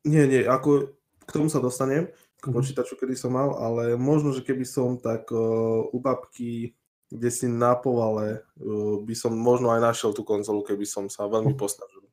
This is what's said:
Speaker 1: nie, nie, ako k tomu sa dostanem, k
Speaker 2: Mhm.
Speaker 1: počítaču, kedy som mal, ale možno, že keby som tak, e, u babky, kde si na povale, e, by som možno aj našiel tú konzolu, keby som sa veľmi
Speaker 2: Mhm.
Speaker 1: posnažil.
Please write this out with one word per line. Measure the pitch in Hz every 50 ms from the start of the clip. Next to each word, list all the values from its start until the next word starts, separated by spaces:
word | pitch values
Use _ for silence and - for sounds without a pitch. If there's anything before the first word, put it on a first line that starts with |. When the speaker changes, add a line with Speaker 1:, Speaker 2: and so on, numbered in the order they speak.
Speaker 1:
nie, | _ 151 151 156 147
nie, | 135 135 127 -
ako | 110 127 131 - 151 143 139 139 - - _ _ _ _ _
k | _ -
tomu | - 156 151 156
sa | 156 143
dostanem, | 120 127 123 - 135 135 135 151 175 180 - _ _ _ _
k | _ -
Speaker 2:
Mhm. | 143 123
Speaker 1:
počítaču, | 120 127 135 - - 123 - -
kedy | - - 127 127
som | 123 - 123 127
mal, | 127 139 143 131
ale | - 117 113 117 117 117 120 120
možno, | 120 127 139 147 151 147 147
že | 135 131
keby | 127 - 135 127 127
som | 123 - - 127 123 127
tak, | 123 - 113 113 113 113 -
e, | 120 113 113 113 113 113 113 113 113 113 110
u | - - 123
babky, | 123 135 127 123 - - _ - 120 117 117 117 117 120 _ _ _ _ _ _ _
kde | _ - 117 120 120
si | 117 - -
na | 123 120 117 120 120 123
povale, | 123 - 135 123 120 113 110 110 107 107 107 110 110 - _ _
e, | - - 110 107 104 104 104 104 101
by | 104 113 113
som | - - 120 113
možno | 113 113 123 123 123 123 120
aj | 113 117 117
našiel | 117 117 - - 113
tú | 101 110 104
konzolu, | - 110 101 104 107 107 104 104
keby | - 104 98 104
som | 101 - - 101
sa | 98 - - 104
veľmi | 101 110 110 110 131 -
Speaker 2:
Mhm. | 135
Speaker 1:
posnažil. | 104 98 - - - - _ - _ _